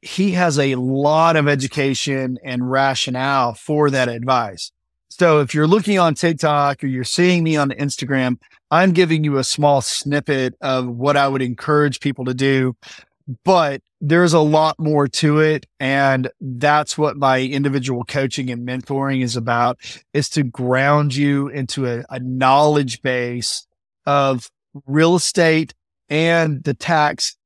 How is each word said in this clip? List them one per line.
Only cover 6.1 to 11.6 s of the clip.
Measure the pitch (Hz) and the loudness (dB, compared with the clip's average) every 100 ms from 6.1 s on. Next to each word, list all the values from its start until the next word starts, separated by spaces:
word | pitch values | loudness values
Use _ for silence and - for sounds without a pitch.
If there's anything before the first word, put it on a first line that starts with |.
| 143 | 2
TikTok | 170 156 156 147 143 139 | -2 0 0 0 0 -2
or | 139 | -6
you're | 127 | -6
seeing | 120 - 180 175 | -4 0 2 2
me | 160 151 | 0 0
on | 139 | -2
Instagram, | - 143 - 127 135 127 123 _ _ - | -2 -6 -6 -4 -2 -2 -4 _ _ 0
I'm | 160 190 | 2 4
giving | 170 170 160 | 4 2 2
you | 151 135 | 0 0
a | |
small | - - 147 139 | -2 0 2 2
snippet | - - 139 143 147 135 127 - | 0 -6 -2 -4 -2 -2 -2 -4
of | 139 127 123 | -4 -2 -4
what | 120 139 143 | -4 0 2
I | 139 | 2
would | 135 | 0
encourage | 127 117 | -4 -6